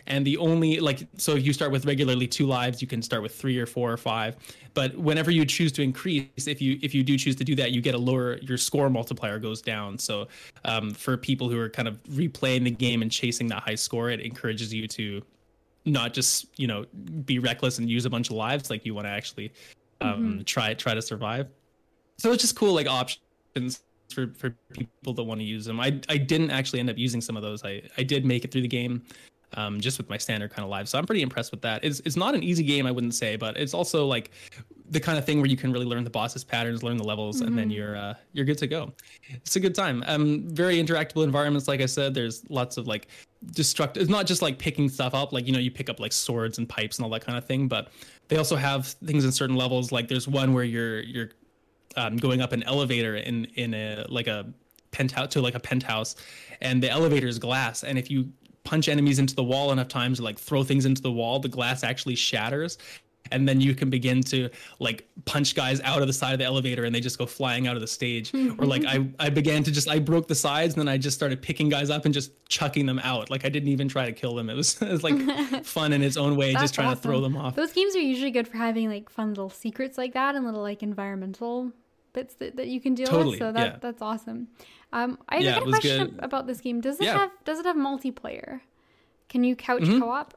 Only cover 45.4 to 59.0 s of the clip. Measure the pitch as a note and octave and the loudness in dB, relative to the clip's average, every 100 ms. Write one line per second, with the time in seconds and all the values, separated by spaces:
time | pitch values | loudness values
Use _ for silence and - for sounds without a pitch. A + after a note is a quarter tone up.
45.4 | B2 C3 B2 - B2 - G#2+ - - A#2 | 0 2 0 -2 -8 -6 -4 -2 0 0
46.4 | A2+ A2+ A#2 - G#2+ - A2+ A2 - A#2+ | -2 -4 -6 -4 -4 -4 -4 -4 -4 -6
47.4 | - C3+ C3+ G#2+ - - - - - D#3 | -2 0 0 0 -6 -12 -20 -12 0 2
48.4 | D3+ D3 C#3 C#3 C3 - D#3 D3+ C3 C3 | 2 2 2 0 -2 -8 0 4 4 4
49.4 | C3 B2+ B2+ B2+ A#2+ B2 A#2 B2+ C#3 C#3 | 2 2 2 0 0 -2 0 -2 0 2
50.4 | C3 B2+ A#2+ A#2 A#2 A2 A2+ A#2+ A2 - | 6 4 2 0 -2 -4 -6 -8 -8 -12
51.4 | _ _ _ _ - B2+ A2+ A2+ C3 B2+ | _ _ _ _ -10 -4 -2 0 2 2
52.4 | B2 A#2 B2 C#3+ C3 A#2+ A2+ G#2+ - A#2 | 0 -2 0 0 2 0 0 -2 -4 -4
53.4 | - - A2+ G#2+ G#2+ G#2+ - B2 A#2 G#2 | -4 -4 -4 -4 -6 -8 -6 -4 -2 -4
54.4 | A2 - _ _ _ - B2+ C3 C#3 D3 | -6 -14 _ _ _ -2 -2 -2 -2 0
55.4 | B2 A#2+ - B2+ B2 A2 A2+ - - - | 0 0 -2 -2 0 -2 -4 -8 -16 -20
56.4 | - - B2+ B2+ B2+ C#3 E3 C#3+ B2 A2+ | -18 -6 0 2 4 4 4 4 2 -2
57.4 | A#2+ C3 A#2 A#2 - C3 B2+ C3+ B2+ - | -2 0 0 -2 -4 -2 0 0 0 -4
58.4 | _ _ - D#3+ D3+ D3 | _ _ -2 2 4 4